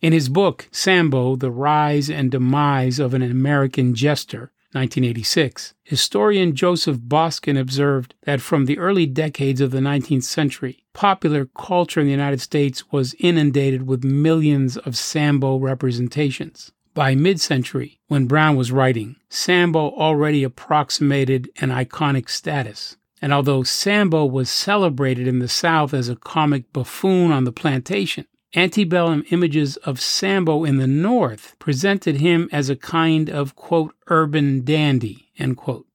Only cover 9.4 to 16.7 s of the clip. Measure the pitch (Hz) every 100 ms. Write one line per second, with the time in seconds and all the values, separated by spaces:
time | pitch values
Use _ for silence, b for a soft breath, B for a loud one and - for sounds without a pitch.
9.4 | 139 131 135 131 135 143 127 139 127 -
10.4 | 147 - 131 - _ - 202 190 170 147
11.4 | 131 - - 180 170 - 143 139 143 139
12.4 | - 151 143 131 - 147 127 - 175 170
13.4 | 147 135 139 131 131 131 135 139 151 160
14.4 | 151 143 131 131 - 120 - 156 147 143
15.4 | 135 131 131 131 131 120 123 143 147 131
16.4 | - - -